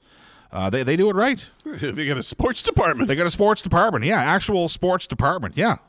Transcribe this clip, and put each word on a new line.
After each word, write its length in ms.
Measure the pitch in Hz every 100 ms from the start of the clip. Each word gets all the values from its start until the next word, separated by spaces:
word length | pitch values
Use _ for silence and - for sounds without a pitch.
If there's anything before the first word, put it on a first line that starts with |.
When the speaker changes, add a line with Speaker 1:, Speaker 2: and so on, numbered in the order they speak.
| _ _ - - _
Speaker 1:
Uh, 180 | 95 95
they, 140 | 123
they 100 | 127 160
do 140 | 208
it 60 | 190
right. 340 | 247 262 - _
Speaker 2:
<laughs> 80 |
They 420 | 311 - 143 120 143
got 100 | 135
a 60 |
sports 400 | - - 247 -
department. 460 | 453 - 170 - 233
Speaker 1:
They 80 | 139
got 100 | 175
a 40 |
sports 300 | - 208 214
department, 440 | 185 170 220 139
yeah. 160 | 135 208
Actual 460 | 135 185 - 196 170
sports 400 | - 180 180 -
department, 480 | 220 143 180 101 139
yeah. 220 | 220 -